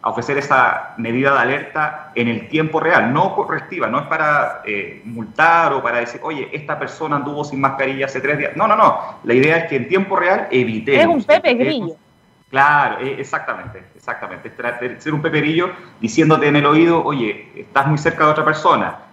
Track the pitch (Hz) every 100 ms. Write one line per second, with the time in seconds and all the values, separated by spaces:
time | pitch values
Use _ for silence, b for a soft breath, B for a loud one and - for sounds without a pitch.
0 | - 113 120 143 139 135 123 - - -
1 | 113 120 139 135 120 143 131 156 151 -
2 | - 123 117 113 - 156 156 156 160 170
3 | 110 139 190 190 - 160 - 180 113 127
4 | 147 160 151 147 123 - - 101 87 -
5 | 110 117 110 - 160 170 160 139 120 120
6 | 120 - 151 151 - 151 151 147 135 -
7 | 156 143 139 147 143 135 135 135 135 135
8 | 135 131 135 147 135 156 214 220 190 -
9 | - - - 123 147 165 165 135 120 190
10 | 196 190 175 208 - 127 117 110 110 143
11 | 330 320 208 320 349 240 254 294 220 -
12 | _ _ _ _ _ 131 143 147 131 -
13 | 131 135 135 - - 107 - 98 92 _
14 | - 117 101 90 113 - 120 - 127 113
15 | 151 147 165 151 147 160 180 B B B
16 | 110 156 156 156 147 147 143 151 170 170
17 | - 143 113 98 - - - 139 139 147
18 | 165 160 156 151 147 156 185 139 92 -
19 | -